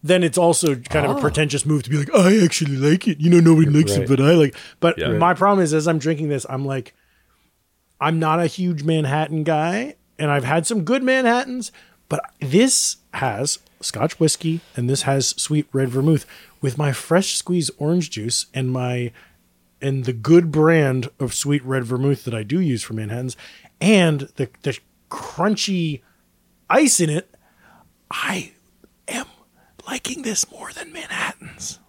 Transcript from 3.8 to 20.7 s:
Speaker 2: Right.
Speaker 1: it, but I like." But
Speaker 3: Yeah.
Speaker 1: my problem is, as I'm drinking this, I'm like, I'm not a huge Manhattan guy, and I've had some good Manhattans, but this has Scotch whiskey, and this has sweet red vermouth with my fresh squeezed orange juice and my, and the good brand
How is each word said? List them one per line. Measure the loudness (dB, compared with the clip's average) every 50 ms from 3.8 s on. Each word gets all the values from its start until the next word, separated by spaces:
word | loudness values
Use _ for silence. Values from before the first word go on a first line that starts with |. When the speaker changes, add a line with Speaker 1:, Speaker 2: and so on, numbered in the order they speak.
| 4 4 2
Speaker 2:
Right. | 0 2
Speaker 1:
it, | 2
but | 2 4
I | 4 6 6
like." | 6 4 4 0 -8 -20 -20 -8 _
But | 0 0 0 0
Speaker 3:
Yeah. | -2 -2 0
Speaker 1:
my | 2 2 2 2
problem | 4 2 2 4 4 2
is, | 2 0
as | 0 0
I'm | 0 0 0
drinking | 0 -2 -2 -2 -2 -4
this, | -4 -4 -6 -6
I'm | -8 -6 -6
like, | -4 -6 -6 -8 -10 _ _ _ _ _ _ _ _ _ _ _ _ _ _ _ _ _ _ _ _ _ _
I'm | -2 -2 0 0
not | 0 0 0 0
a | 0
huge | -2 -2 -2 -4 -2 -2 -2 -2
Manhattan | -2 0 0 0 0 0 -2 -2 -2 -4 -4 -2
guy, | 0 0 0 0 -2 -4 -4 -6 -8 -12 _ _ _ _ -6
and | -2 0 0
I've | 0 0
had | 0 0 0 0
some | 0 -2 -2 0
good | 0 0 0 2
Manhattans, | 0 0 2 2 2 2 0 -2 -4 -8 -10 -10 -12 _ -20 _ _ _ _ _ _
but | -6 -6 -6 -10 _ _
this | -8 0 4 4 4 4 2 0 -2 -2 -6 _ _ _ -8
has | -4 -4 -4 -4 -4 -4 -6 -6 -8 _ _ _ _
Scotch | -12 -10 -4 -2 -4 -4 0 _
whiskey, | 0 0 0 -2 -4 -4 -4 -4 -8 _ _
and | -6 -2 -2
this | -2 -2 -2
has | -2 -2 0 -2 -2
sweet | -4 -6 -6 -2 -2 -2 -2 _ -2
red | -2 -2 -2
vermouth | -2 0 2 2 2 2 0 _ -20 -20 -20 -20 _ _
with | -6 -6 -4 -2
my | -2 -2 -4
fresh | -4 -4 0 0 0 2 0 -4
squeezed | -8 -4 -2 -2 -2 -2 -4 -6
orange | _ -4 -2 0 -2 -2 -4
juice | -8 -8 -6 -6 -6 -6 -6 _ -6
and | -6 -4 -4 -4
my, | -4 -4 -4 -4 -4 -6 -8 -10 -14 -20 _ _ _ _ _ _ _ _ _ _ _ -6
and | -4 -4 -2 -4
the | -4 -6
good | -4 2 6 6 6 6 4
brand | 0 2 4 4